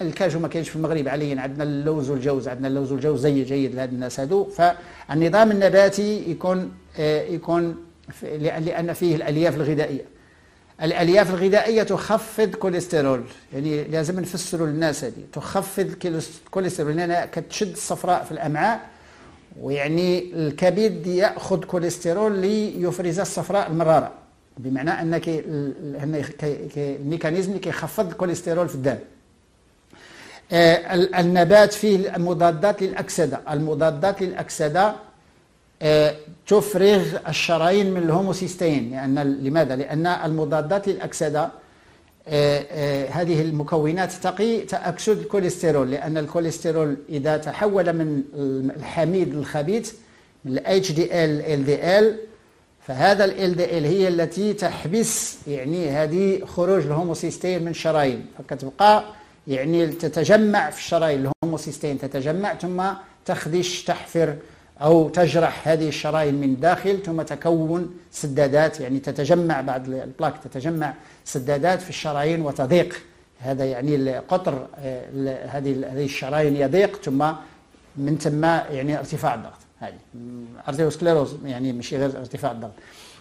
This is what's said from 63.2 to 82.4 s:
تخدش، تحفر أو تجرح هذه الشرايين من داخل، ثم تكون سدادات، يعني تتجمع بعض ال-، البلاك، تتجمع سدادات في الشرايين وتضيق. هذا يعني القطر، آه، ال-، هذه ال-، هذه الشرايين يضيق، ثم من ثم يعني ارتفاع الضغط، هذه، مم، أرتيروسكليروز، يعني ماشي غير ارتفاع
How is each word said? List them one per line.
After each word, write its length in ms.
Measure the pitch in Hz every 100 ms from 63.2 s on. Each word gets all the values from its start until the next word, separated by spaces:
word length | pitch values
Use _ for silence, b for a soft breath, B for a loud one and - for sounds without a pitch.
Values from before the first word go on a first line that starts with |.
تخدش، 600 | - 165 151 175 175 -
تحفر 520 | - 170 - 170 151 147 B B B B
أو 260 | 151 165 151
تجرح 600 | 180 165 165 151 - 151
هذه 200 | 160 156
الشرايين 460 | - 151 156 151
من 260 | 143 139 127
داخل، 420 | 160 175 190 196
ثم 200 | 185 160
تكون 720 | 151 143 170 170 160 175 165 B B
سدادات، 680 | - 151 135 139 147 156 151
يعني 180 | 127 135
تتجمع 600 | 143 131 139 175 165 139
بعض 280 | 135 131 131
ال-، 60 |
البلاك، 400 | 131 120 135 151 -
تتجمع 500 | 127 135 151 165 147 - B B
سدادات 580 | - 143 127 143 165 180
في 80 | 180
الشرايين 520 | - 156 143 151 165
وتضيق. 520 | 147 139 131 175 - - - b b -
هذا 260 | 127 135
يعني 320 | 135 123 147 143
القطر، 720 | 131 123 - 185 180 131 131 -
آه، 260 | 135 127 -
ال-، 340 | 135 135 131 123
هذه 240 | 143 139
ال-، 120 | 135
هذه 200 | 131 131
الشرايين 520 | 139 - 135 151 151 143
يضيق، 460 | 139 175 196 -
ثم 300 | 156 135 151 156 B B _ _ _ 143
من 220 | 139 160
ثم 260 | 160 147
يعني 540 | 165 165 - 135 143 147
ارتفاع 360 | 139 151 147
الضغط، 240 | 113 - - _ -
هذه، 200 | 104 87 _
مم، 300 | 120 120 123 117 117 -
أرتيروسكليروز، 680 | 139 156 - 170 156 131 -
يعني 280 | 139 131 131
ماشي 240 | 120 117 139
غير 220 | 139 127
ارتفاع 340 | 123 139